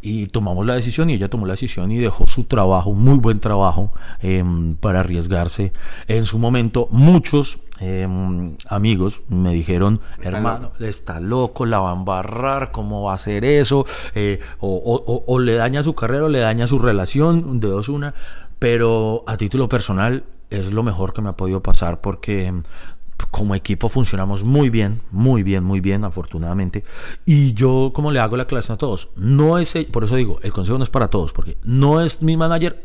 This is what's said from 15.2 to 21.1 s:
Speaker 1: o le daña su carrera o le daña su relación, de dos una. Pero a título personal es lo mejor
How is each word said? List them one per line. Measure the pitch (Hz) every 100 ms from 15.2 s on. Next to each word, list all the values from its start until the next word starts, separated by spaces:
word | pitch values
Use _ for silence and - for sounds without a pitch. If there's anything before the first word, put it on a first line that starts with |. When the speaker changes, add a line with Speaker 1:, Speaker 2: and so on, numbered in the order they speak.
| -
Speaker 1:
o | 127
le | 123
daña | 117 117 135
su | 147
carrera | 151 113 143 156
o |
le | 143
daña | 110 113 120
su | 135
relación, | 123 104 92 135 160 170 165 127
de | 104
dos | 98 107
una. | 143 143 - - - - -
Pero | 123 117 117 113 110 113 -
a | 110
título | 104 127 123
personal | 120 92 95 107 127 - - -
es | 104 95
lo | 104
mejor | 117 90 95